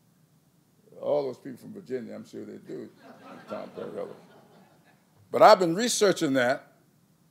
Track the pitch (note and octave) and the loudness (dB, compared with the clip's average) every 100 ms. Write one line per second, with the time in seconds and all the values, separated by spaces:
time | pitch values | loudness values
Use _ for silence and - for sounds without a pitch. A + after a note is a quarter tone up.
0 | _ _ _ _ _ _ _ _ - - | _ _ _ _ _ _ _ _ -20 -8
1 | - D3 C3+ A#2+ C#3+ A#2+ A#2 G#2 G2 B2+ | -2 -2 -2 -8 -14 -16 -16 -16 -10 -10
2 | A2 G#2+ A2 A2 G#2+ G#2 - - G#2+ - | -10 -16 -16 -16 -14 -16 -14 -14 -16 -20
3 | - - - - - G#2 G2 - G2+ G#2 | -20 -20 -20 -20 -12 -12 -12 -12 -12 -10
4 | - - - - - - - _ _ _ | -12 -14 -20 -20 -20 -20 -20 _ _ _
5 | _ _ - B2 E3+ G#3+ F3 E3+ A#3+ - | _ _ -4 6 8 8 4 0 -2 2
6 | G3+ E3+ D#3 C3+ A#2+ C#3+ - _ _ _ | 2 2 0 0 0 -2 -8 _ _ _
7 | _ _ _ | _ _ _